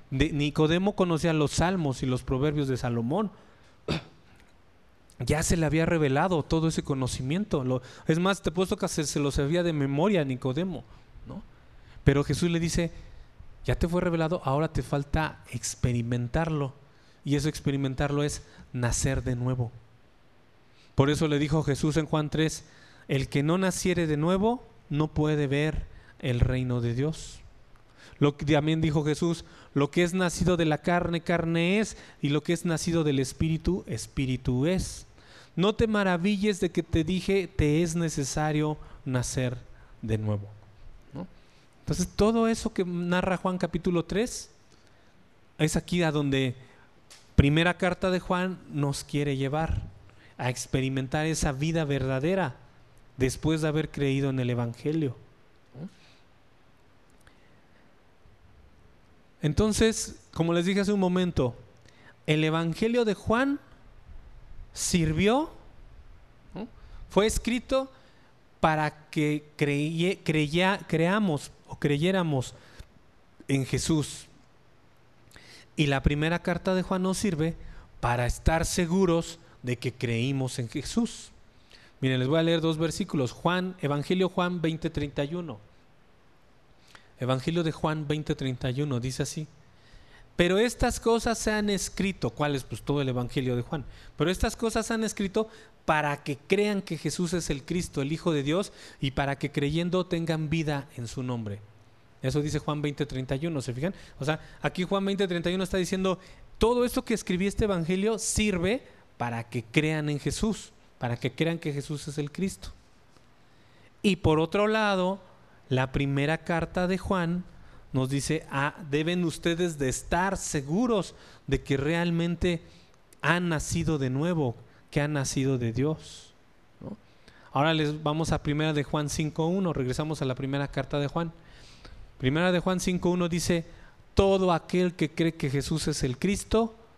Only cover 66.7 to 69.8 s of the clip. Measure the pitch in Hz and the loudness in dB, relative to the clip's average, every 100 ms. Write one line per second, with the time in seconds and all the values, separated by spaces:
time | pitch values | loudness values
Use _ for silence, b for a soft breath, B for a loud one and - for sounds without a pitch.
66.7 | - B B B 185 214 - - 240 - | -16 B B B 2 2 2 -2 -2 0
67.7 | 262 269 b b b b b - - 160 | -2 -2 b b b b b -20 -2 0
68.7 | 156 151 - - - 151 151 - - 143 | 2 0 -4 -6 0 0 0 -4 -2 0
69.7 | 143 | 0